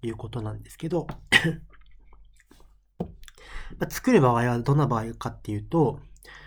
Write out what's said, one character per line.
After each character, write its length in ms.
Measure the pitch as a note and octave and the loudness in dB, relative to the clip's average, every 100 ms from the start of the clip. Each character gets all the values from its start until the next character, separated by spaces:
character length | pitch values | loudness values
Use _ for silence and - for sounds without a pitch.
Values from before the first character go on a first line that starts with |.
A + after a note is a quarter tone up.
い 80 | A#2 | -8
う 60 | A2+ | -8
こ 140 | A2 | -8
と 120 | A#2+ | -6
な 100 | G#2+ | -6
ん 120 | G#2+ | -8
で 60 | - | -14
す 80 | - | -10
け 120 | D#3+ | -4
ど、 180 | E3+ D3+ | -2 -4
<coughs> 80 | - - - E3+ D#3+ - - - - - - - - _ - - _ _ - - - - - - - - - | -8 2 2 2 -4 -10 -20 -20 -20 -20 -20 -20 -20 _ -20 -20 _ _ -10 -10 -10 -20 -20 -14 -12 -10 -8
ま 100 | - | -8
あ、 20 | |
作 220 | - - | -2 4
る 100 | A3+ | 6
場 80 | B2+ | 6
合 40 | |
は 260 | A#2 A#2+ A#2+ | 4 2 2
ど 160 | A#2+ C#3+ | 2 4
ん 20 | |
な 80 | C3+ | 4
場 120 | A#2 | 0
合 140 | A2+ | -4
か 160 | A#2 A#2+ | -6 -8
っ 120 | - | -8
て 100 | - | -6
い 60 | G#2 | -6
う 60 | |
と、 360 | G#2+ E3 B2+ - - - - - | -2 2 2 0 -12 -20 -20 -20